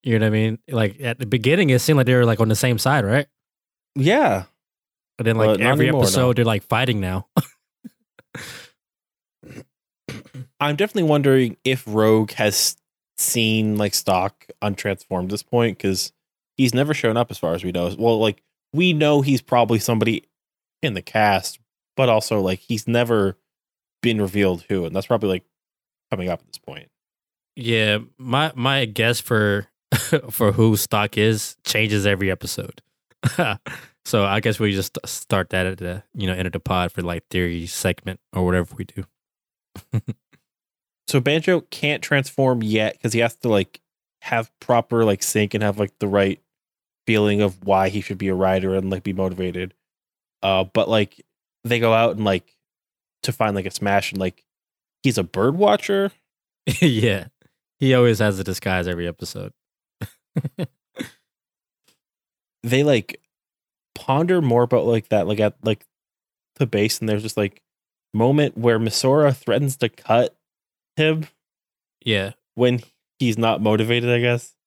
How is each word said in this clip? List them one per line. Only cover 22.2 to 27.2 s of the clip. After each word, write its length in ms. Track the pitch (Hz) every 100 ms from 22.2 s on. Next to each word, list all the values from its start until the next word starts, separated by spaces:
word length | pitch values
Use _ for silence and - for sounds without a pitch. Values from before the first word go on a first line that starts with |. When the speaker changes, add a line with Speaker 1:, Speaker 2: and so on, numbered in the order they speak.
| - 107
Speaker 2:
like, 200 | 95 92
he's 260 | _ 113 -
never 500 | 117 120 113 98 - _ _ _ _ _ _
been 200 | 120 110
revealed 440 | 98 101 98 87 -
who, 160 | 98
and 100 | 82
that's 140 | 92 -
probably, 200 | 117 101
like, 160 | 92 _ _ _ _ _ _ _
coming 180 | 190 180
up 120 | 170
at 60 | _
this 120 | -
point. 300 | - - - _ _ _